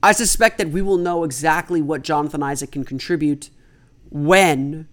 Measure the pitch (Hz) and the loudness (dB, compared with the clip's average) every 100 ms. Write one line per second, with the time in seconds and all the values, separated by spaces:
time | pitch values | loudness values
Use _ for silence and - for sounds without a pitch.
0 | 180 208 226 - 226 - 190 156 196 190 | 4 4 2 2 2 2 -2 -2 0 0
1 | 175 175 165 131 151 160 170 175 147 151 | 0 -2 -4 -2 0 0 0 -2 -2 -4
2 | - 151 147 147 143 139 139 147 131 135 | -2 -2 -2 -4 -4 -4 -8 -8 -8 -8
3 | - 175 151 143 - _ _ _ _ _ | -4 0 0 -2 -6 _ _ _ _ _
4 | - 147 147 190 185 139 139 156 156 | -14 -4 4 6 6 2 -2 -8 -14